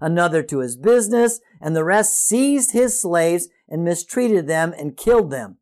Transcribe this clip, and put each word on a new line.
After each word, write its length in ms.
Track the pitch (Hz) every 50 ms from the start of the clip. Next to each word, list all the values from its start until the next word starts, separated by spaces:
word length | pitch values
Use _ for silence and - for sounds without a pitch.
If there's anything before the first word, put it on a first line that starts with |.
another 420 | - 160 165 170 175 175 160 160 156
to 160 | 160 151 135
his 180 | 127 123 120
business, 640 | 123 135 214 240 247 220 202 233 233 240 233 233 - _ _ _ _
and 160 | - 156 160
the 80 | 160 156
rest 340 | 165 190 214 214 208 - -
seized 540 | - - 208 240 269 277 285 285 254 - -
his 280 | 226 254 247 - -
slaves 480 | - 185 170 170 165 170 170 175 170 - _ _ _ -
and 160 | - 156 170
mistreated 640 | 170 175 170 - - - 247 247 240 214 185 160 139
them 260 | 160 160 165 165 170
and 200 | - 147 151 -
killed 340 | - - 220 240 233 208 156
them. 280 | 139 131 113 98 90 -